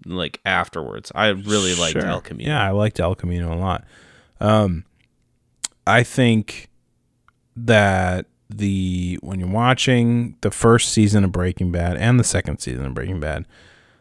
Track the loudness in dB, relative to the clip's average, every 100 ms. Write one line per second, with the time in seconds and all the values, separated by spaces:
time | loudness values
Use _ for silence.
0 | -12 -8 -8 -6 -2 -2 -2 -6 -10 -12
1 | -10 -2 0 0 -2 0 0 0 -2 -2
2 | -4 -6 -8 -10 -4 -2 0 0 0 0
3 | -2 -2 -4 -4 -4 -2 -2 -4 -8 -20
4 | -20 _ _ _ 2 2 2 -2 -8 _
5 | _ _ _ _ _ _ -14 _ 2 2
6 | 2 2 4 2 0 -10 -20 _ _ _
7 | _ _ _ _ _ -6 2 4 4 2
8 | 0 -2 -6 _ -16 -6 -2 -2 -2 -2
9 | -4 -6 -8 -6 -4 0 2 2 2 2
10 | 2 2 -2 -4 -4 2 4 4 4 2
11 | 4 4 2 0 -2 -2 -2 -2 -2 0
12 | 2 2 2 -2 -4 -6 -8 -6 -6 -6
13 | -6 -6 -6 -6 -10 _ -20 _ _ _